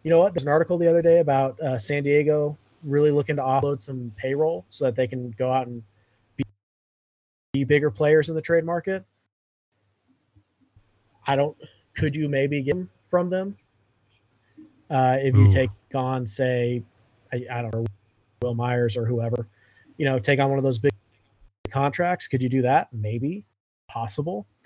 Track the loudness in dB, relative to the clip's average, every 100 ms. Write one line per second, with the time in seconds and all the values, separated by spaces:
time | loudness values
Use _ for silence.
0 | 2 4 4 0 0 0 2 2 4 4
1 | 6 4 4 2 0 -4 -4 -2 -2 -2
2 | 2 4 4 2 0 -6 _ _ -2 2
3 | 4 2 0 -2 0 0 0 -2 -6 -10
4 | -10 -8 -4 0 0 -2 -8 -4 -2 0
5 | -4 -4 -10 -4 -2 -2 -4 -10 -16 _
6 | _ _ _ -8 -8 _ _ _ _ _
7 | _ _ _ _ _ -4 2 2 2 0
8 | 4 4 2 -4 0 0 0 -4 -4 -8
9 | -10 _ _ _ _ _ _ _ _ _
10 | _ _ _ _ _ _ _ _ _ _
11 | _ _ -2 0 0 -4 -20 _ _ -4
12 | -2 -2 -2 0 0 0 -2 -2 -6 _
13 | _ -2 0 -2 -4 -12 _ _ _ _
14 | _ _ _ _ _ -20 -20 _ _ 2
15 | 2 2 4 6 6 6 2 -4 _ -4
16 | -4 -4 -6 -2 0 0 0 -4 -8 _
17 | _ _ _ -10 -8 -8 -6 -4 -6 -8
18 | _ _ _ _ -6 -4 -2 0 0 -2
19 | -2 -2 -2 -4 -8 _ _ _ _ -4
20 | -2 0 0 2 2 2 0 0 -2 -4
21 | _ _ _ _ -20 _ -8 -2 -2 0
22 | -2 -2 -4 -2 0 0 2 2 0 -6
23 | -6 -4 -4 -6 -12 _ _ _ -14 -10
24 | -6 -6 -6 -8 -10 _